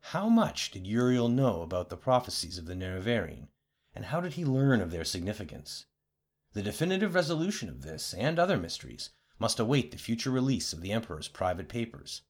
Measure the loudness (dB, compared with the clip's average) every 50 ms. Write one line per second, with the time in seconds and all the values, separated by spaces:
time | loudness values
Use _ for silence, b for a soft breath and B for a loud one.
0 | _ -6 -6 -2 4 6 6 6 6 4 0 -4 -6 -6 -6 -8 -6 0 2 4
1 | 6 6 6 6 6 4 4 6 4 4 4 2 -2 -2 -2 -2 -2 -2 -6 -6
2 | 2 4 4 4 4 2 -6 -6 -6 -6 -8 -10 -8 -8 -6 -6 -4 -4 -4 -2
3 | 0 2 2 2 0 -2 -6 -12 -16 -18 _ _ _ _ _ _ _ _ _ -12
4 | -8 -4 -4 -4 -2 -4 -6 -4 -2 0 2 4 6 6 6 6 4 0 -4 -4
5 | -4 -4 -4 -4 -4 -4 -4 -6 -8 -12 -12 -14 -14 -14 -14 -14 -14 _ _ _
6 | _ _ _ _ _ _ _ _ _ _ _ -4 -4 -4 -2 0 0 0 2 2
7 | 0 2 2 2 2 2 0 0 0 -2 -2 -4 -6 -8 -10 -10 -10 -10 -10 -8
8 | -8 -8 -6 -2 0 0 2 2 2 4 2 0 0 -4 -8 -10 -10 -12 -14 -12
9 | -14 -14 b b b b b b -2 -2 0 0 2 4 4 2 2 0 -6 -12
10 | -4 -4 -4 -2 0 0 0 0 2 2 0 0 -2 -4 -6 -6 -4 -2 -2 -2
11 | -2 -4 -10 -10 -10 -12 -6 -2 0 0 0 -2 -6 -8 -6 -6 -6 -6 -8 -16
12 | -14 -12 -14 -14 _ _